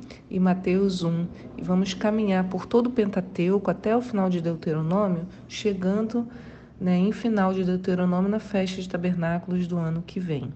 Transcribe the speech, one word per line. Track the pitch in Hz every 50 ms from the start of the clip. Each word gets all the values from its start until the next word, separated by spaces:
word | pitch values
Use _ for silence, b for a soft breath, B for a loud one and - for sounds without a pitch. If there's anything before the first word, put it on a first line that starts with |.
| B B B B B -
e | - 185
Mateus | 185 185 180 185 - 180 180 190 196 196 185 175 170
um. | 165 170 165 175 175 B B B B -
E | - -
vamos | 170 185 185 196 190 -
caminhar | - - 214 214 220 220 202 190 185 185 185
por | 185 185 -
todo | - - 233 240 247
o |
Pentateuco | 247 - 214 196 196 190 180 - - - 170 180 196 202 196 -
até | - - - 214 220
o | 240 240
final | - - 202 190 185
de | 180 175
Deuteronômio, | 165 170 170 160 - 170 156 156 160 160 175 196 214 196 180 165 170 180 B B B
chegando, | - - - - 214 196 185 180 185 196 214 226 220 - 240 240 B B B B B B B B B B -
né, | 190 180 180 180
em | 185 208 220
final | - - 233 220 208 190 190 190
de | 190 185
Deuteronômio | 180 180 185 185 - 180 180 180 180 180 180 190 202
na | 208 220
festa | 214 - - 196 190 185 - 196 185
de | -
tabernáculos | - 180 175 180 180 170 170 165 170 175 180 - 180 180 180 170
do | 180 175
ano | 165 160 160 165 170
que | - - 196
vem. | 180 175 156 135 120 139 143